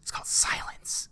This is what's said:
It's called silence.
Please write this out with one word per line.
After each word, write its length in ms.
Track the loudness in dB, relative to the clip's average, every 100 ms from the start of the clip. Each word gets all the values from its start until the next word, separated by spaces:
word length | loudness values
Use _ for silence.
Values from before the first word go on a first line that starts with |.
It's 80 | -6
called 160 | -6 2
silence. 800 | 4 4 2 -4 -10 -6 -6 -6